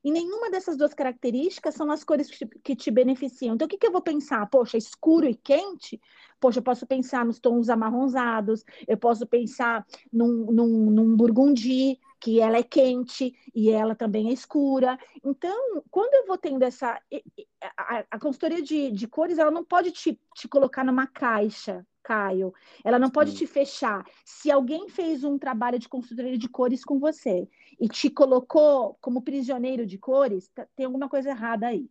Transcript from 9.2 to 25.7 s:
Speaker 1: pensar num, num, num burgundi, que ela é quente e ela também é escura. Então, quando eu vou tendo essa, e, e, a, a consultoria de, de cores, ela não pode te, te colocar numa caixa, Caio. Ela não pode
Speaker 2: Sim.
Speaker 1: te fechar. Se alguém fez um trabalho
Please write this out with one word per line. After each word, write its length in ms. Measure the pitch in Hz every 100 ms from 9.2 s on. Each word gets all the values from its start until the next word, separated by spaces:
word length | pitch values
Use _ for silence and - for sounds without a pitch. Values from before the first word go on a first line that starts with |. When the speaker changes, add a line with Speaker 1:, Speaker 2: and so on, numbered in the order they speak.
| 233
Speaker 1:
pensar 580 | 240 226 - 240 226 - - _
num, 340 | 226 233 233 220
num, 380 | 233 233 226 214
num 260 | 214 226 220
burgundi, 800 | 233 226 277 262 233 262 269 254 _ _
que 200 | - 226
ela 160 | 220 226
é 40 |
quente 720 | 240 302 262 247 247 - 254 254 -
e 160 | 233 214
ela 240 | 214 220
também 340 | 220 220 214 214
é 20 |
escura. 680 | 262 - 302 277 262 254 254 - -
Então, 580 | 269 269 349 427 523 339 -
quando 240 | 359 466
eu 120 | 554 403
vou 120 | 359
tendo 240 | 349 269
essa, 380 | 247 247 247 233 _
e, 120 | 269 - -
e, 100 | 208 _ - -
a, 280 | - 233 -
a 80 | 214
consultoria 440 | 302 262 320 339
de, 280 | 277 311 277
de 160 | 202 220
cores, 300 | - 349 320
ela 120 | 302
não 140 | 330
pode 260 | 339 349 349
te, 260 | - 330 214 _
te 120 | - -
colocar 360 | 277 262 262
numa 220 | 262 254 269
caixa, 800 | - 254 220 208 - - 185 185 _
Caio. 520 | - 220 196 190 190 - _ -
Ela 140 | 226 247
não 120 | 262
pode 200 | 285 302
Speaker 2:
Sim. 40 | 302
Speaker 1:
te 80 | 330
fechar. 580 | 277 277 - 240 202 - _
Se 260 | - - 294
alguém 380 | 277 247 311 392
fez 360 | - 330 294
um 140 | 285 277
trabalho 400 | 269 220 247